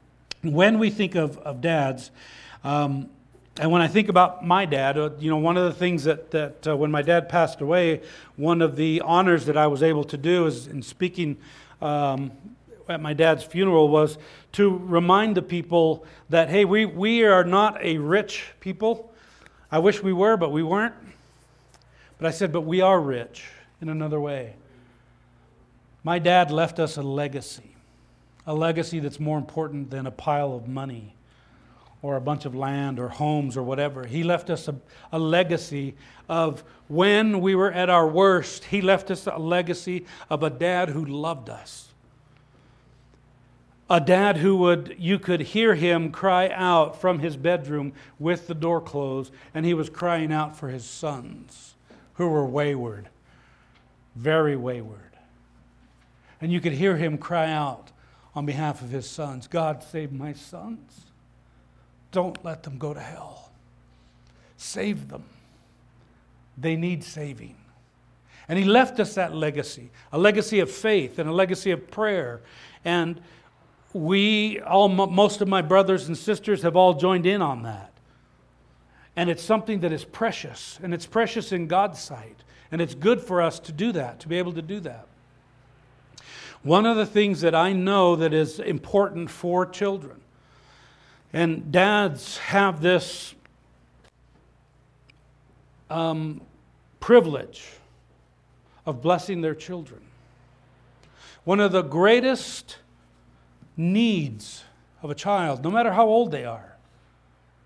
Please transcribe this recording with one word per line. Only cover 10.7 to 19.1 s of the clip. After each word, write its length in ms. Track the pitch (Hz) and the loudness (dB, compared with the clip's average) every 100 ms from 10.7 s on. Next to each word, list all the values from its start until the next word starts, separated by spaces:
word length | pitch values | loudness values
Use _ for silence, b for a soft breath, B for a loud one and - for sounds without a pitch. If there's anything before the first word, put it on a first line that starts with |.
| 139 | -12
speaking, 540 | 120 - 180 180 160 139 B B B B | -12 -6 -6 -2 -4 -6 B B B B
um, 500 | 156 147 143 135 139 - 202 - _ - - | -4 0 0 -2 -6 -12 -20 -20 _ -16 -8
at 140 | 165 | -6
my 120 | 151 | -4
dad's 300 | 151 160 156 | 2 4 4
funeral 460 | - 170 190 165 151 | 0 0 4 6 6
was 280 | 151 151 151 B B B | 6 4 0 B B B
to 240 | - 202 180 | 2 2 2
remind 580 | 185 170 175 196 220 190 | 0 2 6 4 4 0
the 60 | |
people 640 | - 175 165 170 160 156 B B B | -2 -4 0 2 2 0 B B B
that, 200 | 160 160 | 2 4
hey, 140 | 190 | 4
we, 220 | 196 208 214 | 4 4 2
we 380 | 156 208 233 220 | 0 0 4 6
are 180 | 185 | 6
not 400 | 175 190 214 - | 6 4 2 0
a 140 | - 160 | -4 -2
rich 560 | 147 190 208 - - - | 0 0 0 -8 -14 -14
people. 500 | 190 190 220 233 - | -10 -4 -2 -4 -8